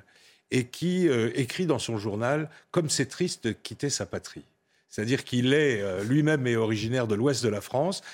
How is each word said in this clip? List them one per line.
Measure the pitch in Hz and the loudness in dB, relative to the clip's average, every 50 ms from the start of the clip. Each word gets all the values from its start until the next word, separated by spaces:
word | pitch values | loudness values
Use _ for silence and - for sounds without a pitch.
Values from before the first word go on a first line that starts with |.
| - _ _ - - - - _ _ - | -14 _ _ -20 -20 -20 -20 _ _ -2
et | 127 127 123 123 | 0 0 0 0
qui, | - - 156 180 180 185 180 160 | -6 -4 -2 0 0 2 4 4
euh, | 131 117 110 117 - | 4 4 2 0 0
écrit | 151 131 117 - - 185 | -2 -2 -2 -2 -4 0
dans | 160 143 113 | 0 0 0
son | - - 117 107 | 0 -4 -4 -4
journal | 98 110 98 104 117 123 143 156 156 156 - - _ _ | -2 -4 -2 0 0 0 0 0 -2 -6 -10 -18 _ _
comme | - 180 160 143 | -2 -2 0 0
c'est | - - - - | 0 -2 -2 -2
triste | - - 180 175 - - - 113 | -2 -4 -2 -2 -2 -2 -4 -4
de | |
quitter | 101 - - - 113 - - 143 | -4 -4 -8 -14 -10 -6 -4 -4
sa | - - 101 | -4 -4 -6
patrie. | - - 92 - - - - - _ _ _ _ _ _ _ _ _ | -6 -8 -10 -10 -10 -16 -16 -18 _ _ _ _ _ _ _ _ _
C'est-à-dire | - - 107 117 131 131 - | -6 -4 -2 0 0 -2 -2
qu'il | - 127 123 120 127 139 | -2 -2 2 4 4 4
est, | 156 151 143 120 104 | 4 4 4 2 0
euh, | 98 98 92 92 101 | -2 -2 -2 -4 -2
lui-même | 113 135 151 151 151 156 143 127 123 | 2 2 4 4 4 2 2 2 0
est | 117 113 | 2 2
originaire | 113 107 113 104 107 113 123 131 120 110 | 2 2 0 0 -2 -2 0 0 0 0
de | 104 | 0
l'ouest | 101 120 143 139 110 | 2 2 0 0 2
de | 117 110 | 0 0
la | 104 101 | 0 -2
France, | - - - 127 156 185 196 - - - | -6 -4 -2 0 0 0 -2 -4 -10 -14